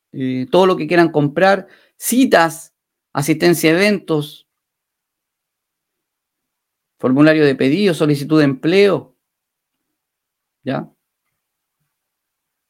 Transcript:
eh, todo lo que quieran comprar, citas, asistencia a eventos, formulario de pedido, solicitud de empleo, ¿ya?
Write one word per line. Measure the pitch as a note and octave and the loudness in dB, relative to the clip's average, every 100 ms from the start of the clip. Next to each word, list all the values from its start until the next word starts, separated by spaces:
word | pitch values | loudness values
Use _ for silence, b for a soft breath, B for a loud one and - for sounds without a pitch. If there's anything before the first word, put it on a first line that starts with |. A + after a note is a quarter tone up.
| _ | _
eh, | C#3 C3 B2+ B2+ | -10 -6 -6 -2
todo | F3 | 2
lo | F#3+ F#3 | 2 0
que | D3+ | 0
quieran | F3 E3+ | 2 2
comprar, | D#3 D3 D3 F#3+ G3 - b b b | 2 -2 0 0 0 -4 b b b
citas, | - A#3 C4 F#3 E3 D#3 - _ _ _ _ | -4 0 2 2 2 -2 -18 _ _ _ _
asistencia | - C#3+ D#3 F3 E3 D#3+ | -8 -4 0 0 2 2
a | |
eventos, | E3 G3+ G3+ - D#3 D3 - _ _ _ _ _ _ _ _ _ _ _ _ _ _ _ _ _ _ _ _ _ _ _ _ _ _ | 2 0 -2 -4 -6 -6 -14 _ _ _ _ _ _ _ _ _ _ _ _ _ _ _ _ _ _ _ _ _ _ _ _ _ _
formulario | B2 C3 D3+ D#3 | -4 2 2 2
de | D3 C3+ | 0 0
pedido, | C3 D#3+ G#3 | -2 0 -2
solicitud | D#3 D#3 C#3+ C#3+ D#3 | 0 -2 -2 0 0
de | |
empleo, | D3 E3+ D#3+ F#3+ G3+ E3 - _ _ _ _ _ _ _ _ _ _ _ _ _ _ _ | 0 -2 -2 2 2 0 -6 _ _ _ _ _ _ _ _ _ _ _ _ _ _ _
¿ya? | - D3 E3+ _ _ _ _ _ _ _ _ _ _ _ _ _ _ _ _ _ _ | -10 -10 -10 _ _ _ _ _ _ _ _ _ _ _ _ _ _ _ _ _ _